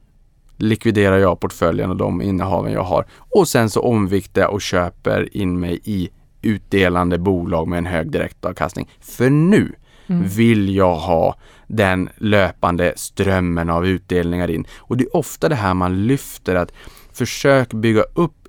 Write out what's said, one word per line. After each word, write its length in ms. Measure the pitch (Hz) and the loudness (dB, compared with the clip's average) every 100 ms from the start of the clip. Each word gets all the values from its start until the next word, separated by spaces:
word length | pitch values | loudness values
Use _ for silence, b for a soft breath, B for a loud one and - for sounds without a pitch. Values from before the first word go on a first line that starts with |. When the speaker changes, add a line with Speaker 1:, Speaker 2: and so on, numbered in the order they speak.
| _ _ _ _ _ - | _ _ _ _ _ -4
Speaker 1:
likviderar 600 | 107 110 113 104 98 95 | -2 0 0 2 4 4
jag 220 | 95 85 | 2 2
portföljen 500 | 92 - 85 85 95 | -4 -2 -2 0 -4
och 80 | 95 | -2
de 240 | 101 90 | -2 -2
innehaven 500 | 101 92 92 92 107 | -2 -2 -2 -2 -2
jag 100 | 107 | -4
har. 220 | 95 - - - | -2 -2 -4 -12
Och 320 | - 508 160 | -2 2 2
sen 220 | 127 110 | 2 0
så 120 | 113 | 0
omviktar 600 | 127 110 95 98 - 95 | 0 2 2 0 -2 0
jag 120 | 90 | 0
och 80 | 101 | 0
köper 760 | - 90 87 - 104 101 98 - | -2 -2 -2 -4 -4 -2 -2 -4
in 220 | 95 90 | -4 -2
mig 200 | 87 87 | -4 -6
i 260 | - 98 85 - _ _ | -4 -6 -6 -10 _ _
utdelande 760 | 117 101 - 98 92 90 90 87 | -4 -4 -2 2 2 2 0 0
bolag 500 | 92 92 85 85 82 | 0 -2 -2 -2 -2
med 100 | 87 | -4
en 80 | 85 | -4
hög 260 | 85 82 | -4 -4
direktavkastning. 800 | 87 85 - 87 95 78 - - b | -4 -4 -6 -8 -4 -6 -6 -12 b
För 280 | - - 123 | -20 -2 2
nu 420 | 147 170 202 - - b b b | 4 4 4 2 -4 b b b
Speaker 2:
Mm. 140 | 123 95 | -2 -2
Speaker 1:
vill 480 | 101 117 110 98 95 | 2 4 4 2 2
jag 200 | 92 82 | 2 2
ha 400 | 90 82 92 - b b b | 0 2 2 -2 b b b
den 420 | 104 95 92 90 - | 0 2 0 -2 -4
löpande 760 | 110 104 90 - 95 87 87 - | 0 2 2 0 -2 2 0 -2
strömmen 760 | - - 98 92 90 85 85 | -8 -2 0 2 0 -2 -2
av 180 | 85 92 | 0 0
utdelningar 640 | 92 - 90 85 87 87 | -2 -2 -2 0 -2 -2
in. 160 | 85 - - | -4 -6 -14
Och 200 | - 120 | -6 -2
det 60 | |
är 120 | - 175 | 0 -2
ofta 340 | 135 - 160 | -4 -4 -2
det 60 | 139 | 0
här 180 | 98 | 0
man 340 | 92 90 95 107 | 0 0 -2 0
lyfter, 480 | 139 - - - 90 | -2 -4 -10 -4 -2
att 160 | 82 B B B B | -2 B B B B
försök 600 | - 123 - 143 135 123 | -8 -6 -2 2 2 2
bygga 280 | 110 113 107 - | 0 2 2 2
upp 340 | - 170 - | 0 -2 -4